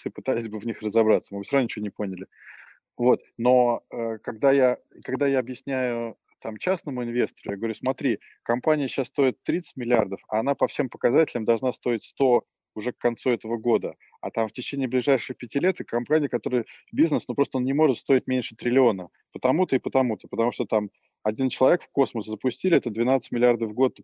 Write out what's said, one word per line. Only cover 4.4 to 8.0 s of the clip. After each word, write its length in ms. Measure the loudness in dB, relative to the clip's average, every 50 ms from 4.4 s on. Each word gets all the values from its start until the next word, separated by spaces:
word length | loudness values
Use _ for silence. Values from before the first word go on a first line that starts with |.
| 2 2
я, 260 | 4 4 4 2 0 -2 _ _ -20 -16 -10
когда 220 | -6 -4 -2 0
я 120 | 0 0 0
объясняю 760 | -2 -4 -8 -12 -8 -6 -4 -4 -2 -2 -4 -4 -6 -8 -10 _ _ _ _ _
там 180 | -12 -12 -10 -6
частному 440 | -4 -4 -4 -4 -4 -6 -6 -6 -6
инвестору, 480 | -4 -2 -2 -2 -2 -4 _ -8 -8
я 40 | -6
говорю: 180 | -4 -4 -6 -4
«Смотри, 440 | -4 -4 -4 -4 -2